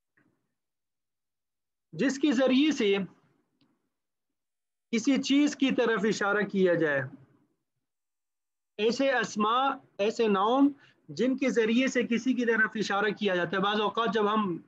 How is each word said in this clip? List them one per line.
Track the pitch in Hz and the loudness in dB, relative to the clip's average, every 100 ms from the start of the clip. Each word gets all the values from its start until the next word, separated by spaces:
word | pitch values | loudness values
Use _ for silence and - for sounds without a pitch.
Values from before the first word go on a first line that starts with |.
| _ _ _ _ _ _ _ _ _ _ _ _ _ _ _ _ _ _ _ | _ _ _ _ _ _ _ _ _ _ _ _ _ _ _ _ _ _ _
जिसके | 160 269 277 311 | -4 -2 0 0
जरिए | 240 262 254 302 | 2 2 4 2
से | - 208 196 185 - _ _ _ _ _ _ _ _ _ _ _ _ _ _ _ _ - | 2 0 0 -4 -12 _ _ _ _ _ _ _ _ _ _ _ _ _ _ _ _ -6
किसी | 226 277 254 | -4 0 0
चीज | - 277 294 | 2 2 2
की | - 262 | 0 -2
तरफ | - 233 220 214 | 0 0 0 0
इशारा | - 202 208 | 0 0 -2
किया | 202 196 185 160 | 0 2 2 2
जाए, | 156 139 131 - - _ _ _ _ _ _ _ _ _ _ _ _ _ _ - | 0 0 -4 -10 -20 _ _ _ _ _ _ _ _ _ _ _ _ _ _ -2
ऐसे | 220 240 277 | -2 2 0
अस्मा, | 247 214 208 214 247 277 277 _ - | 0 -2 -2 0 0 -2 -4 _ -4
ऐसे | 208 226 226 | -2 0 0
नाम | 190 214 262 277 - - _ - | 2 2 4 2 0 -20 _ -12
जिनके | 147 254 262 254 | -2 -2 0 -2
जरिए | 208 220 240 262 | 0 0 0 0
से | 247 | -2
किसी | 233 233 262 | -2 -2 -2
की | 247 233 | -2 0
तरफ | 226 214 220 | 0 0 -2
इशारा | 190 196 214 | -4 -2 -2
किया | - 202 180 | -2 -2 -2
जाता | 175 196 | -2 -2
है। | |
बाज़ | 202 214 | -2 -2
औक़ात | 208 226 226 | -2 -2 -2
जब | 214 208 | 0 0
हम | 220 196 160 | 0 -2 -6